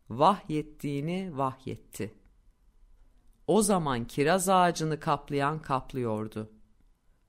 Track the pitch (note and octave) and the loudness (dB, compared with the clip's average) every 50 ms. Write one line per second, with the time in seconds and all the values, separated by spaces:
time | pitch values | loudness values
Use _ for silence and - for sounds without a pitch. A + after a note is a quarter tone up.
0 | _ - A2 B2 D3+ F#3 G3+ F3+ - - D3+ D3+ D3 D3+ - - - D3 C#3+ C#3 | _ -10 0 4 4 4 4 2 -2 -4 -4 -4 -4 -6 -10 -8 -6 -6 -4 -4
1 | C#3+ E3 F3+ F#3+ F#3+ F#3 D3 C3 C#3 C3 B2 - - A2+ A2 - - - - - | -4 -4 -4 -6 -6 -6 -4 -2 -2 -2 -4 -6 -10 -12 -12 -12 -12 -16 -10 -10
2 | G#2 G#2 - - _ _ _ _ _ - _ _ _ _ _ _ - _ - _ | -10 -10 -10 -16 _ _ _ _ _ -20 _ _ _ _ _ _ -20 _ -20 _
3 | - _ _ _ _ - _ _ _ - E3+ G#3+ G#3+ G3 G3 F3+ D#3 C#3 B2+ A#2 | -20 _ _ _ _ -20 _ _ _ 2 2 4 4 4 2 2 2 0 -2 -2
4 | A#2 - - D3+ C#3 D#3 F3 F#3+ F3 F#3+ F#3+ F3+ F3+ F3 E3+ - D#3+ D#3 D3+ D3+ | -4 -4 -2 2 4 4 4 4 4 4 4 6 6 4 2 0 -2 -2 -4 -2
5 | - D#3+ D3 C#3+ - - D3 C#3 C#3 C#3+ D#3 D#3 - - C#3 B2+ C3 - - C3 | 0 -2 -2 -2 -2 -4 -2 0 0 0 -2 -4 -4 -2 -2 -2 -4 -6 -6 -4
6 | B2 A2+ G#2+ G#2+ A2 G#2+ - G#2+ G#2+ - - - - _ _ _ _ _ _ _ | -2 -2 -2 -2 -4 -6 -8 -10 -10 -10 -14 -20 -20 _ _ _ _ _ _ _
7 | _ _ _ _ _ | _ _ _ _ _